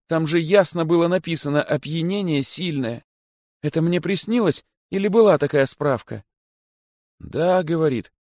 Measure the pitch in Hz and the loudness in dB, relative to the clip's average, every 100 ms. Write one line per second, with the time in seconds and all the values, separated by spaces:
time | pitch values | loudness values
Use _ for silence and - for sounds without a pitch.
0 | _ 160 160 170 160 196 175 175 160 170 | _ -2 0 0 4 4 4 -2 0 2
1 | 170 180 170 165 143 147 - 147 139 165 | 2 0 -2 -6 0 -2 0 -4 -2 -4
2 | 165 202 185 147 135 - 180 143 120 117 | -2 -2 -2 -2 -2 -4 -4 -4 -4 -6
3 | _ _ _ _ _ _ 151 160 165 175 | _ _ _ _ _ _ -4 0 0 0
4 | 170 196 - 240 196 - - _ _ 185 | -2 -4 -2 0 0 -2 -8 _ _ -4
5 | 196 214 214 156 143 147 135 - 143 120 | 0 4 6 4 2 0 0 -2 -2 -2
6 | - 110 - _ _ _ _ _ _ _ | -6 -14 -16 _ _ _ _ _ _ _
7 | _ _ 80 127 170 185 160 165 160 123 | _ _ -10 -2 0 0 0 0 2 0
8 | - _ | -6 _